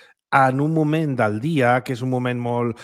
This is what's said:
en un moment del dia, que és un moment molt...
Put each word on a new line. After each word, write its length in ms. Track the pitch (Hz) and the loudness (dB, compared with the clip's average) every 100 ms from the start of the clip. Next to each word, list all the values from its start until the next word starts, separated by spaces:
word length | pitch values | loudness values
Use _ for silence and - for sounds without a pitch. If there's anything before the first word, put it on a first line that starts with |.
| - _ - | -20 _ 0
en 300 | 135 131 131 | 4 4 2
un 120 | 151 | 0
moment 420 | 160 151 156 156 123 | 0 0 0 -2 0
del 220 | 107 107 | 0 0
dia, 400 | 143 156 120 123 | -2 2 2 2
que 100 | 123 | -2
és 80 | 117 | -6
un 80 | 127 | -4
moment 300 | 127 123 120 | -2 -2 -4
molt... 380 | 120 120 120 110 | -4 -2 -4 -6